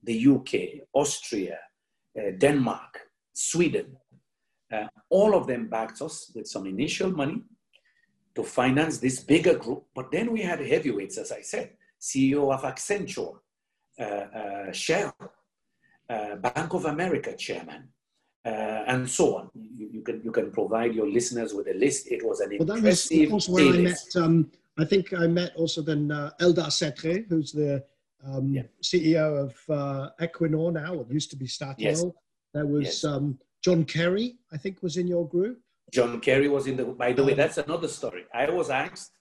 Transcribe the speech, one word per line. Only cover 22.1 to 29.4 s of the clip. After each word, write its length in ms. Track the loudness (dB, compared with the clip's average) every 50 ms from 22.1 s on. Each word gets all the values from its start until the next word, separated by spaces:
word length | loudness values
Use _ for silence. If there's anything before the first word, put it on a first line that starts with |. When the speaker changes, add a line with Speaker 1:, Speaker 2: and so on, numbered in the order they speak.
Speaker 1:
It 120 | -6 -4 -2
was 140 | -2 -2 -2
an 100 | -2 -4 0 -2
Speaker 2:
Well, 80 | 0
that 80 | 0 0
was, 360 | 2 4 4 4 4 2 2
Speaker 1:
impressive 120 | 6 6 6
Speaker 2:
of 80 | 6
course, 180 | 4 0 0 2
where 200 | 4 6 8 8
I 40 | 8
Speaker 1:
day 60 | 6 4
list. 320 | 4 2 -2 -6 -4 0
Speaker 2:
met, 60 | 2 4
um, 260 | 6 6 6 6 4 _ _ _ _ _
I 80 | -2 0
think 300 | 4 4 2 2 2 -2
I 120 | 0 2 2
met 260 | 2 2 0 -2 -2
also 240 | -2 -2 0 0 -4 -2
then, 280 | -2 0 0 0 0
uh, 200 | -2 -4 -6 -8 -4 _
Eldar 300 | 4 4 4 4 2 0 -2
Setre, 520 | 0 -2 -2 -4 -4 -2 -2 -2 -2 -2 0
who's 240 | 0 0 0 -2 -2
the, 300 | -2 0 0 0 -2 -4 _ _ _ _ _ _ _ -14
um, 260 | -8 -6 -2 -2 0 0
Speaker 1:
Yeah. 120 | -2 -4 -8 _ _ -6
Speaker 2:
C 300 | 0 0 2 4 4 4
E 40 | 4
O 160 | 4 2 2 0